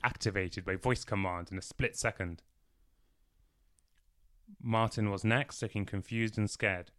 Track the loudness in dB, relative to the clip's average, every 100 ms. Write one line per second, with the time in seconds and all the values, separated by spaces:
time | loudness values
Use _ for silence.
0 | -2 0 0 0 0 -2 -4 0 2 0
1 | 0 0 0 -2 -4 -8 -6 -2 -2 0
2 | -2 -2 -4 -6 -14 _ _ _ _ _
3 | _ _ _ _ _ _ _ _ _ _
4 | _ _ _ _ -20 -8 0 4 4 2
5 | 0 2 4 4 2 -4 -4 -2 -2 -4
6 | -4 -2 0 0 -2 2 0 0 -6